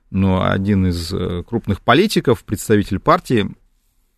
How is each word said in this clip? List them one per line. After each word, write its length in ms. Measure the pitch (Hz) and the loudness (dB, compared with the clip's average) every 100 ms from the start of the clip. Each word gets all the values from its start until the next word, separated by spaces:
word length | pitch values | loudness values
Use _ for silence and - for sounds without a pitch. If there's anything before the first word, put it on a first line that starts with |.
| _ | _
но 340 | 95 95 92 | 0 2 2
один 440 | 95 98 98 98 92 | 0 0 0 2 2
из, 220 | 87 85 | -2 -6
э, 300 | 95 92 87 - | -6 -6 -6 -6
крупных 320 | 113 - 101 | -6 -4 -2
политиков, 640 | - 127 214 180 143 113 | 2 2 4 0 0 -2
представитель 540 | - 104 - 104 98 95 | -4 -10 0 0 2 -2
партии, 520 | - 170 - 120 98 - _ _ _ _ _ | 0 0 2 -2 -2 -8 _ _ _ _ _